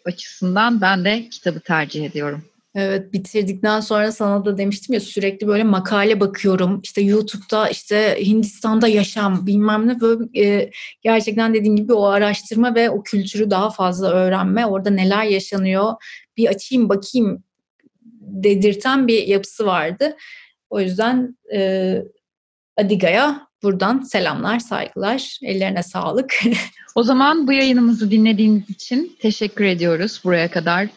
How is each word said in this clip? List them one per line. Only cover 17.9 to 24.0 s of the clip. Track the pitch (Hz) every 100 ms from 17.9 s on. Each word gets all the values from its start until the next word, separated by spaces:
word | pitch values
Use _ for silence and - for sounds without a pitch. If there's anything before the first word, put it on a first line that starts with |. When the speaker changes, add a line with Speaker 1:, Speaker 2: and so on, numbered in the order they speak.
| _ 226 233
Speaker 2:
dedirten | 196 196 208 196 208 202 262 269 247
bir | 226 190
yapısı | 196 196 - 208
vardı. | 180 156 190 294 302 - - - _ _
O | 208
yüzden, | 190 185 220 254 247 - -
e, | 208 190 190 185 185 - _ _ _ _ _ _ -
Adiga'ya | 202 202 180 196 285 285 - _
buradan | 202 190 196
selamlar, | 262